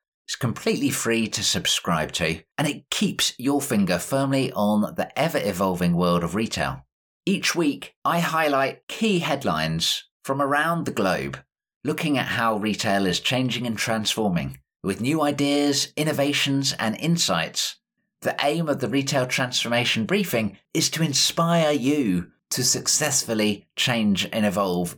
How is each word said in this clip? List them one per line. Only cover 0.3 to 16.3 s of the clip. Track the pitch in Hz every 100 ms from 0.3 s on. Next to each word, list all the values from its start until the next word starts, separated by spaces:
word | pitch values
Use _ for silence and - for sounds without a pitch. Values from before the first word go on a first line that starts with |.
| -
completely | 123 - 226 220 139
free | - 117 113 110
to | -
subscribe | 98 90 - - - 82 78
to, | - 80 80 - -
and | 143
it | - -
keeps | - 190 - - -
your | 131 143
finger | 143 107 92 87
firmly | - 135 139 135 127
on | - 104 107 107 -
the | - -
ever-evolving | 160 151 104 90 95 87 87
world | 85 87 87
of | 85
retail. | 95 113 - 69 65 - _ _ _ -
Each | 196 -
week, | 165 156 131 - _ 135
I | 170
highlight | 165 160 156 139 135 - -
key | - 226 180
headlines | 170 147 101 78 80 82 - - - _
from | - 139
around | 139 143 160 170 139
the |
globe, | - 95 80 - - - _ _ _
looking | 139 160 160 131
at | -
how | 120 113 107
retail | 107 98 110 98
is | 95 87
changing | - 127 131 120 120
and | 107
transforming, | - 110 104 - 104 85 67 67 _ _
with | 90 95
new | 123 160
ideas, | 147 139 143 143 143 139 -
innovations, | - 156 139 143